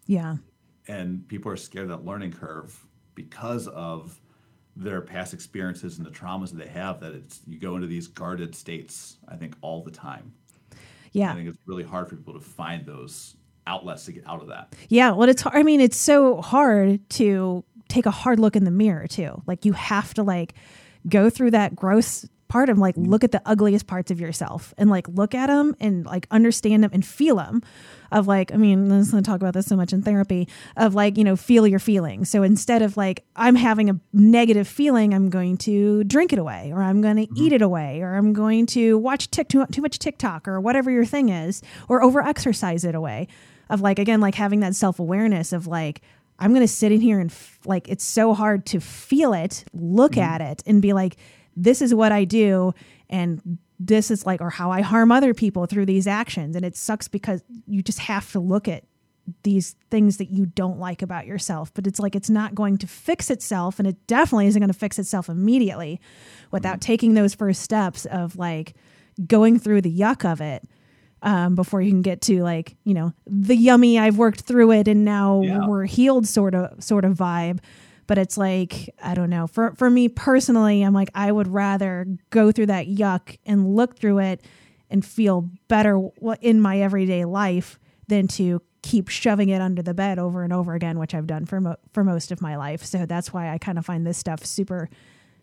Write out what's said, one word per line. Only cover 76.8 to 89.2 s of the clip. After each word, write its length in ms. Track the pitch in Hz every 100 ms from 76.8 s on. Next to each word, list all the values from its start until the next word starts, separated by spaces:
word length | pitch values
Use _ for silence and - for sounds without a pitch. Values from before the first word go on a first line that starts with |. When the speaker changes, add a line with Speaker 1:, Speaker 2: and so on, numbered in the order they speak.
Speaker 1:
sort 200 | - 208 190
of 100 | 175
vibe. 440 | 180 170 170 180 - - _ _ -
But 120 | 202
it's 180 | 190 208
like, 560 | 190 185 180 - - -
I 120 | -
don't 160 | 180 175
know. 180 | 175 165
For, 260 | 226 226
for 160 | 151 254
me 180 | 247 240
personally, 760 | - 277 262 262 226 214 202
I'm 100 | 196
like, 180 | 196 196
I 180 | 196 202
would 160 | 208 185
rather 580 | 196 202 196 190 180 185 180 _
go 220 | 226 214
through 140 | 220 208
that 200 | 190 175
yuck 520 | 202 202 180 - -
and 300 | - 202 190
look 240 | 208 247 247
through 200 | 214 196
it 220 | 190 185 - _ _ _ _
and 160 | 202
feel 460 | - - 202 180 175 180 -
better 280 | 214 214
w-, 420 | 196 190 - 226 -
in 200 | 233 220
my 180 | 202 196
everyday 460 | 196 196 190 180
life 560 | 175 196 196 180 - - _ _ -
than 220 | 208 190
to 340 | - 180 175 - _
keep 260 | - 226 190
shoving 400 | -